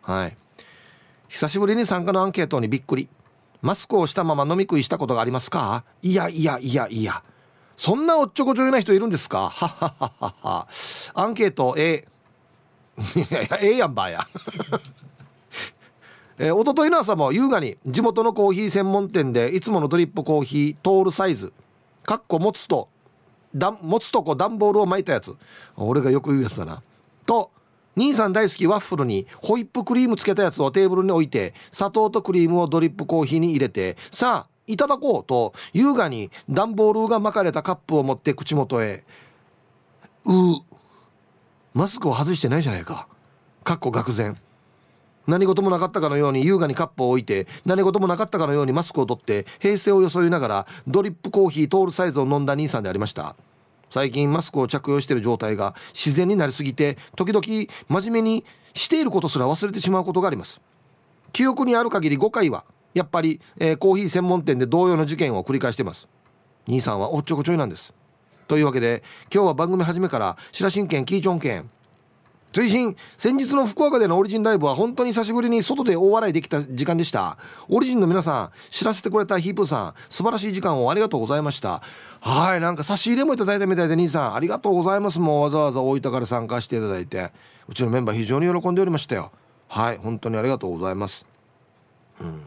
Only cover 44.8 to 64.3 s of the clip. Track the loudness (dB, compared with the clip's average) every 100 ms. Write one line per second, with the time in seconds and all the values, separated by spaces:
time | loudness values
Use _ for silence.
44.8 | _ _ _ _ -2 2 4 4 2 2
45.8 | 0 0 0 2 2 2 2 4 2 0
46.8 | -4 -2 0 0 0 -4 -4 -6 -2 2
47.8 | 4 4 2 0 -2 -2 0 0 2 0
48.8 | -2 -2 -2 -2 -2 -4 -4 -2 0 2
49.8 | 4 4 4 4 2 2 0 -2 -4 -14
50.8 | 0 0 0 -6 -2 2 2 2 2 2
51.8 | 2 0 0 0 0 0 0 -2 -2 -2
52.8 | -2 -4 -4 -6 -12 -14 _ _ _ _
53.8 | _ -2 -2 0 0 0 -2 -2 -2 -2
54.8 | -2 -2 0 -2 0 -2 -2 -4 -4 -6
55.8 | -16 -6 -2 2 2 2 0 -2 -6 0
56.8 | 0 0 -14 -4 0 0 0 -4 -6 -10
57.8 | -2 -2 0 0 2 -2 -4 -20 _ -6
58.8 | 0 0 2 0 -2 0 0 0 -4 -2
59.8 | 0 0 0 0 0 -2 -10 -18 _ _
60.8 | _ _ _ _ -10 0 0 2 2 2
61.8 | 2 0 0 0 0 2 0 0 -10 _
62.8 | _ -4 -2 0 0 -2 -10 -2 -2 2
63.8 | 2 2 2 0 2